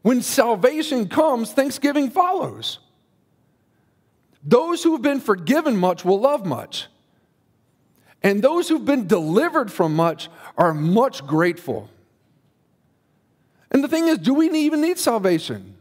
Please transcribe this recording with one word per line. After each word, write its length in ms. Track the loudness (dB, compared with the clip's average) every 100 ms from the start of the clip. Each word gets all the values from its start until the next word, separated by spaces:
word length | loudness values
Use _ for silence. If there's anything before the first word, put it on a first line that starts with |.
When 200 | 2 0
salvation 840 | 0 0 2 2 2 0 -4 -4 -2
comes, 460 | 2 2 0 -2
thanksgiving 560 | -2 -2 -2 -2 0 0
follows. 720 | 0 0 0 -6 -8 -10 -12 _ _ _ _ _ _ _ _ _ _ _ _ _ _ _ _
Those 400 | 2 2 2 0
who 80 | 0
have 120 | 0
been 160 | -2 -2
forgiven 580 | -2 -2 0 0 2 2
much 260 | 0 0
will 160 | 0 2
love 240 | 2 0
much. 440 | -4 -8 -8 -14 -14 _ _ _ _ _ _ _ _ _ _ _ _ _
And 180 | 0 2
those 260 | 2 2 0
who've 160 | -2
been 240 | 0 0 2
delivered 640 | 0 2 0 2 -2 -4
from 240 | -2 0
much 340 | 2 0 -2 -14 -18 -14 0
are 160 | 0
much 520 | 2 0 2 2 -4
grateful. 640 | -4 0 0 -2 -8 -10 -10 _ _ _ _ _ _ _ _ _ _ _ _ _ _ _ _ _ _
And 120 | 0
the 40 | 0
thing 200 | 0 0
is, 80 | 0
do 160 | 0
we 160 | 2 2
even 320 | 2 0 0
need 160 | -2 0
salvation? 760 | -2 0 0 0 -4 -12 -14 -20